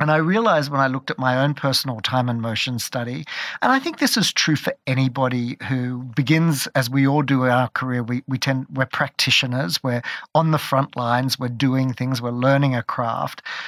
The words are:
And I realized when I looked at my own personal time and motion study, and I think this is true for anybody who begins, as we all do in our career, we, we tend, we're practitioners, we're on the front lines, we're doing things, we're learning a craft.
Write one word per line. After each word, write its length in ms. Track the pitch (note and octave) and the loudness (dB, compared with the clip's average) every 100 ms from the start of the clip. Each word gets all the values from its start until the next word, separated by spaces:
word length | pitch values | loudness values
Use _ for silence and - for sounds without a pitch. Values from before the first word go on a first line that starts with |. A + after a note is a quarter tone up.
And 100 | D3+ | 2
I 60 | D#3 | 2
realized 560 | D#3+ G3+ A3+ E3 C#3+ | 4 2 4 2 2
when 80 | C#3 | 0
I 60 | C3+ | 2
looked 240 | C3 - | 0 -4
at 80 | F#3+ | -2
my 180 | B2+ B2+ | 0 2
own 160 | C#3+ | 2
personal 460 | C#3+ C#3+ C3 C#3 A2+ | 0 0 -2 -2 -6
time 300 | - B2+ B2 | -2 0 0
and 100 | A#2 | -2
motion 380 | A#2 A2 - A#2+ | -4 -4 -4 -4
study, 460 | - C3+ A#2 C3+ D3+ - - - | -6 -6 -6 -8 -10 -10 -10 -2
and 100 | A#3 | 2
I 80 | C4 | 2
think 200 | C#4 D#4+ | 0 0
this 180 | C4+ - | 0 2
is 160 | F3+ | 0
true 240 | - - D3+ | 0 0 0
for 160 | - - - | 0 -6 -4
anybody 720 | C3 C3 B2 C3 B2 A#2+ - G2+ | 0 0 2 0 0 -4 -6 -4
who 340 | C3 B2 B2+ B2+ A2+ | -4 -2 -6 -4 -2
begins, 500 | C3 D#3+ E3 C#3 - | 2 4 4 2 0
as 140 | C#3 B2 | -2 0
we 180 | C3+ C#3 | 2 4
all 140 | D3 | 4
do 220 | C#3 C3+ | 2 2
in 60 | B2+ | 4
our 180 | B2 B2 | 2 2
career, 340 | - C3 B2 | -2 -2 -4
we, 200 | A2+ B2 - | -2 -4 -4
we 120 | B2+ | -4
tend, 280 | - C3 C3+ | 0 -2 -4
we're 140 | C3+ C3 | -4 -4
practitioners, 960 | - C#3 - - - C3 B2 E3 D#3 | -2 -4 -2 0 2 0 -2 -4 -2
we're 160 | C3 A#2+ - - - | -2 -2 -4 -10 -2
on 160 | D#3 D#3+ | 2 4
the 80 | D3+ | 2
front 380 | - C3+ C3 - | 2 0 0 -2
lines, 420 | A#2+ B2 C3 - | 0 2 0 -2
we're 100 | B2 | -4
doing 440 | A#2 C#3 C3 C3 | 0 2 2 0
things, 300 | A#2+ B2+ C3 | -2 -2 -2
we're 80 | A#2+ | -2
learning 440 | A#2+ C3 C#3 C#3 | 0 4 4 4
a 80 | B2 | 0
craft. 600 | - - A#2 A#2 C3+ - - - | -2 -4 -2 -2 -4 -8 -12 -12